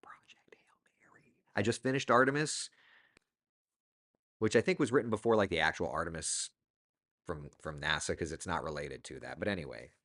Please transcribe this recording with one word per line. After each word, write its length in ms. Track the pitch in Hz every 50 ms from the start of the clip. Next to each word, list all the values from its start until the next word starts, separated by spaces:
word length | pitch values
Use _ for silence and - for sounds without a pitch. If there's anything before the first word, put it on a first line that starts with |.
Project 540 | - - - - _ _ - _ _ _ -
Hail 200 | _ _ _ _ _ _ _ _ _
Mary. 360 | _ - - - _ _ _ _ _ _ _
I 60 | -
just 220 | 101 107 113 - _
finished 280 | 127 131 139 131 -
Artemis, 580 | 120 120 131 131 135 147 156 147 - - - - _ _ _ _ - - _ _ _ - _ _ _ _ _ _ _ _ _ _ _ _ _ _ _ _ _ _ _ _ _ _ _ _
which 160 | 110 110 -
I 60 | 117
think 180 | 110 - 185 -
was 120 | 156 113
written 180 | 117 135 110 117
before, 260 | 110 104 - 117 113
like, 140 | 107 101 95
the 100 | 90 80
actual 300 | 78 80 82 - 90 73
Artemis 600 | 64 78 82 85 82 80 78 - - - - - _ _ _ _ _ _ _ _ _ _ _ _ _ _ _
from, 240 | - 85 76 73 73 - _
from 200 | - 78 76 73
nasa, 360 | 69 76 78 73 - - 90
cause 140 | 80 90 78
it's 160 | 78 78 -
not 160 | 95 87 80 64
related 400 | 80 78 71 73 71 67 65 -
to 140 | - - 65
that. 180 | 58 62 65 73
But 80 | 82
anyway. 440 | 101 101 92 78 67 60 57 58 67 _ _